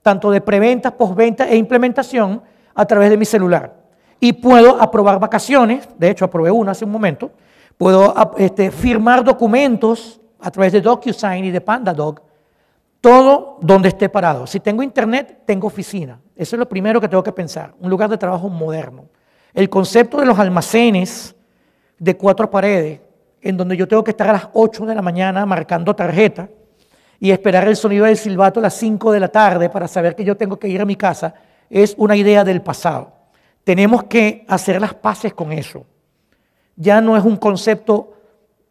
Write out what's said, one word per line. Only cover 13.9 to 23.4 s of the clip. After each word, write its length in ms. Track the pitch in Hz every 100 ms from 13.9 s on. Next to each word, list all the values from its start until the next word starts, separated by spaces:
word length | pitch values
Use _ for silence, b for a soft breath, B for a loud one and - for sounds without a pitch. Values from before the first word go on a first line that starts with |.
| 185 196
parado. 380 | 202 175 139 127
Si 120 | 196
tengo 220 | 208 214
internet, 600 | 269 - 220 247 269 _ -
tengo 220 | 196 208
oficina. 520 | 208 - 202 143 120 _ -
Eso 200 | 175 233
es 40 |
lo 80 | 240
primero 320 | 190 196 226
que 80 | 214
tengo 160 | 185
que 80 | 185
pensar, 420 | - 170 - - _
un 100 | 180
lugar 200 | 185 214
de 80 | 220
trabajo 320 | 180 180 196
moderno. 560 | 170 160 160 135 131 135 _ _ _ _
El 160 | - 190
concepto 480 | 196 185 233 233 285
de 80 | 269
los 140 | 196
almacenes 960 | 196 180 - 226 233 196 180 - - _ _ _ _ _ _ -
de 200 | 170 185
cuatro 320 | 190 190 220
paredes, 520 | 202 196 196 156 147 _ _ _ _